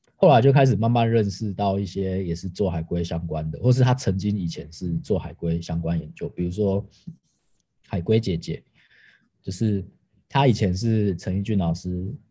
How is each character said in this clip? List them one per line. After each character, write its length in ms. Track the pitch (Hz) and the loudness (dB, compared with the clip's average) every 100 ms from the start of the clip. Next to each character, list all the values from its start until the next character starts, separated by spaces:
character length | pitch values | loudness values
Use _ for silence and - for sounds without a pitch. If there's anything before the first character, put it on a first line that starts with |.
| _ - | _ 2
后 120 | 185 | 6
来 120 | 127 | 8
就 100 | 135 | 6
开 140 | 139 135 | 6 6
始 100 | 101 | 4
慢 140 | 117 | 2
慢 180 | 120 117 | 2 4
认 220 | 117 104 | 2 0
识 240 | - 107 | -2 -6
到 240 | 95 101 98 | -2 0 0
一 80 | 95 | -2
些 380 | 98 95 95 | -4 -4 -2
也 100 | 90 | -4
是 160 | 85 95 | -6 -6
做 180 | 85 95 | -2 -2
海 140 | 82 | -2
龟 220 | 82 87 | -4 -4
相 240 | 85 85 82 | -2 -4 -4
关 220 | 78 78 | -4 -6
的， 80 | 78 | 0
或 100 | 117 | 2
是 120 | 123 | 4
他 100 | 127 | 4
曾 240 | 127 107 95 | 2 0 -2
经 180 | 101 101 | 0 -2
以 120 | 85 | -4
前 240 | - 78 | -6 -12
是 240 | - 90 82 | -8 -6 -4
做 220 | - 95 | -2 -4
海 120 | - | -4
龟 280 | - 85 85 | -6 -4 -2
相 180 | - 85 | -4 -4
关 200 | 82 85 | -2 -4
研 120 | 78 - | -6 -10
究， 120 | 85 | -10
比 140 | - | -6
如 60 | 87 | -4
说 340 | 95 101 98 - _ - - _ _ _ _ _ _ _ | -2 0 0 -4 _ -20 -20 _ _ _ _ _ _ _
海 140 | 95 | -4
龟 180 | 85 113 | 0 0
姐 160 | 104 85 | 0 -4
姐， 280 | 82 78 - _ _ _ _ _ _ _ | -6 -10 -12 _ _ _ _ _ _ _
就 120 | - | -10
是 340 | 92 110 98 90 - _ _ _ | -2 0 -2 -4 -14 _ _ _
他 200 | 139 143 | 2 2
以 60 | |
前 220 | 101 101 90 | 2 0 0
是 400 | 113 110 104 85 | 0 0 0 -2
陈 200 | - 95 | -4 -4
奕 100 | 101 | -2
迅 140 | 101 | 0
老 120 | 85 | 0
师 400 | 82 90 90 92 - _ | -2 -4 -6 -6 -10 _